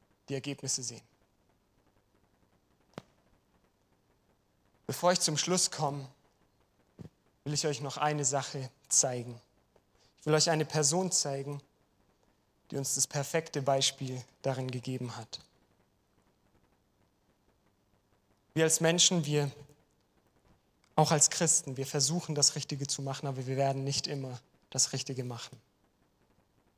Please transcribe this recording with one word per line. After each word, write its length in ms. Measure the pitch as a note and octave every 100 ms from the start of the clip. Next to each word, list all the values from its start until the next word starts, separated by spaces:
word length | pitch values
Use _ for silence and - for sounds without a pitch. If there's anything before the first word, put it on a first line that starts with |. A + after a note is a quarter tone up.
| _ _ -
die 40 |
Ergebnisse 480 | C3+ C3+ C#3 C3 -
sehen. 220 | B2 A2+ - _ _ _ _ _ _ _ _ _ _ _ _ _ _ _ _ _ _ - - _ _ _ _ _ _ _ _ _ _ _ _ _ _ _ _ _ -
Bevor 240 | B2+ F3
ich 80 | F3+
zum 180 | - D3+
Schluss 320 | - F3+ -
komme, 380 | - D3+ C#3+ C3 - _ _ _ _ _ _ _ - - - _ _
will 100 | -
ich 140 | D3 D#3
euch 140 | C3+
noch 160 | C#3+ -
eine 280 | D3+ D3+ C#3
Sache 460 | C#3 C3 C#3+ B2+ - _
zeigen. 520 | - C#3 B2 A#2+ A#2 - _ _ _ _ _ _ _
Ich 60 | -
will 80 |
euch 160 | D#3 D3+
eine 160 | D#3 D3+
Person 460 | D#3+ C#3+ E3+ F#3
zeigen, 500 | - D3+ C#3 C3+ C#3+ - _ _ _ _ _ _ _ _ _ _
die 60 | C#3
uns 180 | C3+ -
das 120 | -
perfekte 540 | D3 C#3 E3 D#3+ D3
Beispiel 600 | C3+ C#3 C3+ - C3 B2+ - _
darin 300 | C3+ C3 B2+
gegeben 440 | B2+ A#2+ B2+ B2 -
hat. 240 | A2 - - _ _ _ _ _ _ _ _ _ _ _ _ _ _ _ _ _ _ _ _ _ _ _ _ _ _ _ _ _ _ -
Wir 80 |
als 180 | D#3+ D#3+
Menschen, 440 | E3 F3 - F3+ C#3+
wir, 260 | D3 C#3+ - - - _ _ _ _ _ _ _ _ _ _ _ -
auch 160 | D3+
als 180 | D3+ -
Christen, 480 | - E3 - - C3
wir 80 | C3+
versuchen, 500 | D3+ C#3+ F3 - D3+
das 200 | C#3 D3+
Richtige 320 | - C#3+ C#3
zu 140 | -
machen, 260 | C#3 C3 C#3+
aber 180 | C3 B2+
wir 100 | C3
werden 260 | C#3 C3+
nicht 240 | C3+ C#3 -
immer 340 | D3 C3+ B2+ - _ _
das 200 | C3+ -
Richtige 320 | C3+ - B2+
machen. 320 | B2 A#2+ - - _ _ _ _ _ _ _ _ _ _ _